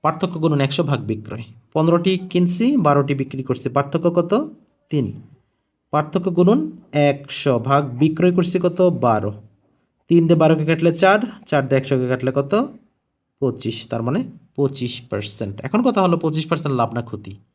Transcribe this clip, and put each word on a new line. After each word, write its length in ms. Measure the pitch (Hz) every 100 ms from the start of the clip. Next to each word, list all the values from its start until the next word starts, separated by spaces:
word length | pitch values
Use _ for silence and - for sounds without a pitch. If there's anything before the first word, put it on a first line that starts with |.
পার্থক্য 380 | 151 151 180 170
গুণন 200 | 160 143
একশো 220 | 135 156
ভাগ 180 | 147 131
বিক্রয়। 380 | 104 107 - 113 - - _
পনেরোটি 460 | 156 160 170 180 185 185
কিনছি, 460 | 180 175 180 240 285
বারোটি 380 | 151 143 139
বিক্রি 280 | 135 131 131
করছি, 260 | 127 127 135
পার্থক্য 420 | 135 139 170 170
কত? 380 | 170 170 214 320 - _ _ _
তিন। 320 | 151 107 104 - _ _ _ _ _ _
পার্থক্য 400 | 151 147 190 180
গুণন 400 | 175 175 262 311 - -
একশো 680 | 147 143 143 - - 143 123
ভাগ 400 | 120 143 143 120
বিক্রয় 340 | 156 156 180
করছি 260 | 180 175 185
কত? 220 | 180 180
বারো। 520 | 180 135 120 107 104 104 - _ _ _ _ _ _
তিন 180 | 170 165
দিয়ে 120 | 165
বারোকে 260 | 160 156
কাটলে 280 | 151 165 165
চার, 260 | 160 190 208 220 - -
চার 220 | 147 131
দিয়ে 100 | 135
একশোকে 280 | 135 131 127
কাটলে 240 | 127 127
কত? 320 | 135 139 208 262 - _ _ _ _ _ _
পঁচিশ। 460 | 135 - 120 - -
তার 140 | 117
মানে 220 | 117 175 - - _ -
পঁচিশ 440 | 139 139 123 -
পার্সেন্ট। 600 | - 104 104 - 101 101
এখন 220 | 135 220
কথা 200 | 247 247
হলো 140 | 185 165
পঁচিশ 300 | 160 156 156
পার্সেন্ট 300 | 165 151 127
লাভ 180 | 113
না 80 | 117
ক্ষতি? 340 | 117 101 - 101 _